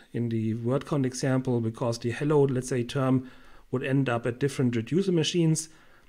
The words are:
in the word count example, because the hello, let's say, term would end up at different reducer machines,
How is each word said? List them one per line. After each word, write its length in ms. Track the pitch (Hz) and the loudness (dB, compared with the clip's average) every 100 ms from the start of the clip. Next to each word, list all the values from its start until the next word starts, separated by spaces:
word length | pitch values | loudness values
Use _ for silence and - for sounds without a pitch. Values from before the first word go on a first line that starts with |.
| - | -10
in 160 | 117 117 | -4 -2
the 240 | 113 110 | 0 -2
word 320 | 113 117 135 135 | -2 0 -2 0
count 200 | 147 131 | 0 0
example, 540 | 127 139 131 131 120 | -2 0 0 0 0
because 380 | 110 113 123 117 | 0 -2 -2 -2
the 120 | 120 | -4
hello, 320 | 110 147 151 | -2 2 4
let's 240 | 139 127 123 | 4 2 -2
say, 140 | 131 | -2
term 480 | 120 143 131 131 131 - - - - | -2 0 2 2 0 -12 -20 -20 -6
would 140 | 127 | -4
end 240 | 139 135 135 | 0 0 0
up 180 | 117 123 | 0 -2
at 140 | - | -2
different 340 | 139 - 127 | -2 0 0
reducer 380 | 117 110 160 190 | 0 0 0 2
machines, 560 | 170 151 180 160 156 - - - - | 2 2 2 2 2 -2 -12 -20 -20